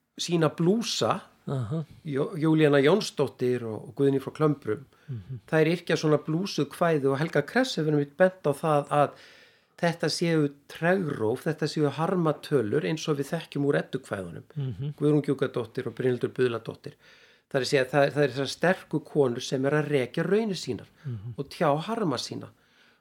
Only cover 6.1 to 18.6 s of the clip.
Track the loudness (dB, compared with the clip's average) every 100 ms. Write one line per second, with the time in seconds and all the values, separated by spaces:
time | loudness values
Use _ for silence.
6.1 | 2 2 -4 -2 -2 -4 0 2 2 2
7.1 | 0 0 0 0 0 0 0 0 0 0
8.1 | 2 2 2 -2 -2 0 0 2 2 2
9.1 | -2 -20 -20 -20 _ _ -4 -4 -2 -2
10.1 | -2 0 2 2 -2 -18 -4 0 2 0
11.1 | -2 -2 -2 -4 -4 -4 0 0 0 -2
12.1 | 0 0 -2 0 0 2 0 0 -2 -2
13.1 | -4 -4 -6 -6 -4 0 0 -2 -8 -6
14.1 | -8 -8 -12 -12 -8 -6 -6 -8 -2 2
15.1 | 2 0 -2 -2 -4 -8 -6 -8 -2 0
16.1 | 0 -2 0 0 -2 -8 -12 -14 -20 -20
17.1 | -20 -20 _ _ -4 2 2 2 2 2
18.1 | 4 0 0 -6 0